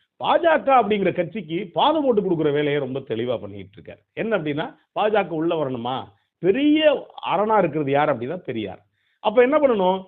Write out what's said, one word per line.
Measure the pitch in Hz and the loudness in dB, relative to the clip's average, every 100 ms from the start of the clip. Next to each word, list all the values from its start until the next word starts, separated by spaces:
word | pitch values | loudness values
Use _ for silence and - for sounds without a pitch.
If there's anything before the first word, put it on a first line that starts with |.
| _ _ | _ _
பாஜக | - 302 339 302 202 | -2 2 2 2 4
அப்படிங்கிற | 254 202 208 180 | 4 4 0 0
கட்சிக்கு | 180 175 220 156 170 185 | -2 -4 -8 -8 -8 -6
பாதை | 156 247 311 | 0 2 2
போட்டு | 277 214 | 2 2
கொடுக்குற | 185 160 151 | 0 0 0
வேலையை | 143 147 147 | 0 0 -2
ரொம்ப | 127 131 | -2 -6
தெளிவா | - 113 123 110 | -6 -6 -4 -6
பண்ணிட்டு | 101 101 95 98 | -8 -14 -18 -20
இருக்காரு. | 78 87 _ | -20 -20 _
என்ன | - 214 202 | -8 -4 -2
அப்படின்னா, | 151 147 208 - _ 170 | -2 -4 -6 -12 _ -2
பாஜக | 214 208 165 | 0 0 0
உள்ள | 160 170 165 | -2 -2 0
வரணுமா? | 135 123 123 127 95 _ _ _ | -2 -4 -6 -6 -8 _ _ _
பெரிய | 170 240 302 311 302 262 - - 123 | 0 2 4 4 4 2 -4 -10 -4
அரணா | 165 220 214 | -2 2 2
இருக்கிறது | 170 151 139 | 2 0 0
யார் | 139 151 123 | 2 2 0
அப்படின்னா | 123 180 | -4 -8
பெரியார். | - 113 98 - _ _ _ _ | -8 -8 -8 -10 _ _ _ _
அப்ப | 220 220 | 0 4
என்ன | 247 302 | 4 4
பண்ணணும்? | 277 214 185 190 | 2 2 2 0